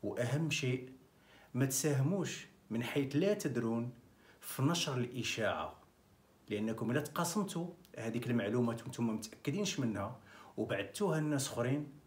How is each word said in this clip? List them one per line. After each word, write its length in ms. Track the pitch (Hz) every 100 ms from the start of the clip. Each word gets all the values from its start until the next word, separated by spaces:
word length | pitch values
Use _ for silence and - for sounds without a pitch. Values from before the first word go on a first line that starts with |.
وأهم 480 | 104 - 120 139 160
شيء، 420 | - 131 123 - - - - - - -
ما 120 | 123 135
تساهموش 800 | 139 151 135 139 196 - - - - -
من 120 | 110
حيث 340 | 120 147 135 143
لا 180 | 190
تدرون 580 | 202 151 120 113 113 123 - - - - -
في 220 | - -
نشر 360 | 135 170 - 127
الإشاعة، 800 | 117 127 107 - 104 82 80 - - _ _ - _ - -
لأنكم 420 | 104 110 113 -
إلا 100 | 131
تقاسمتوا 680 | 147 - 165 214 196 165 170 - - -
هذيك 280 | 113 110 120
المعلومات 560 | 120 101 123 117 113
وانتم 240 | - - 117
ما 60 |
متأكدينش 680 | 107 - - - 160 196 -
منها 400 | 123 101 101 131 - - - -
وبعتوها 640 | 107 98 101 - 202 156
لناس 280 | 151 143 131
أخرين 440 | - 123 143 147 -